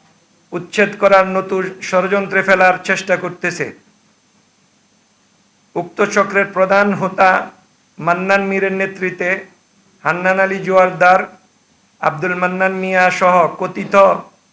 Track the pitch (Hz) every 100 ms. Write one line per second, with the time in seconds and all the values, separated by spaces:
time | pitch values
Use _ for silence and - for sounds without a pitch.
0 | _ _ _ _ _ 180 175 - 202 -
1 | 196 190 190 190 185 190 190 - - 185
2 | 185 202 196 190 190 185 185 180 185 185
3 | - 180 180 175 180 175 127 - _ _
4 | _ _ _ _ _ _ _ _ _ _
5 | _ _ _ _ _ _ _ - 175 -
6 | 202 208 202 196 196 190 190 196 208 190
7 | 185 190 190 190 - - _ _ _ -
8 | 160 180 190 196 196 196 190 190 196 190
9 | 185 180 180 196 - _ _ _ _ _
10 | 147 175 185 190 190 190 185 190 185 160
11 | 180 190 208 - _ _ _ _ _ _
12 | - 147 180 180 180 185 190 190 185 185
13 | 185 - 180 180 156 - 110 - - 202
14 | 95 85 - _ _